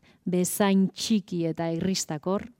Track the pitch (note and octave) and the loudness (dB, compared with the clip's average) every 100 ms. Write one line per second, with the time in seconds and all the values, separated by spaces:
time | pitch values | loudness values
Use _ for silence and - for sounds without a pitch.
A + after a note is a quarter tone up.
0 | _ _ - F3+ F3+ - G3+ G3 F#3+ - | _ _ -2 0 0 2 4 4 2 0
1 | - A3 - F3 E3 D#3+ E3 E3 F3+ F#3+ | -2 -2 -2 -4 -4 -2 -4 -2 -2 -2
2 | - D3+ F3+ G3+ A3+ | -4 -6 -2 -4 -6